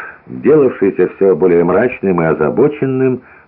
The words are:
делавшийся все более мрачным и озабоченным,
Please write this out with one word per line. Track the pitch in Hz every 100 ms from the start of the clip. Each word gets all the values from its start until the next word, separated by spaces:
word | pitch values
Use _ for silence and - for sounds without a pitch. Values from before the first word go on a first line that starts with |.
| - - -
делавшийся | 127 123 156 127 - 95 - 90 -
все | 98 82
более | 92 85
мрачным | 85 92 120 - 98 87
и | 80
озабоченным, | 76 73 104 147 147 135 131 131 123 - -